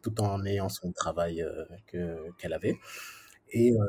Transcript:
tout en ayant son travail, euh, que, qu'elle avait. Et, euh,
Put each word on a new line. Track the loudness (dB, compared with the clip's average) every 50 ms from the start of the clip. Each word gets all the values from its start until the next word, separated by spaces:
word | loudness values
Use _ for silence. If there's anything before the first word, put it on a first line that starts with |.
tout | -6 -4 0 0
en | 0 0 2 0 0
ayant | 0 0 0 0 -2
son | -4 -4 -6 -8
travail, | -4 -2 -4 -2 0 0 0 0 0 -2
euh, | -4 -4 -4 -6 -10 -10 -12 -18 -16 -10
que, | -6 -4 -4 -4 -4 -6 -8 -12 -12 -10
qu'elle | -6 -4 -4
avait. | 0 0 -2 -2 -2 -6 -14 -14 -14 -14 -14 -16 -18 -20 -20 -20 -20 _ -4
Et, | 4 6 8 8
euh, | 8 6 4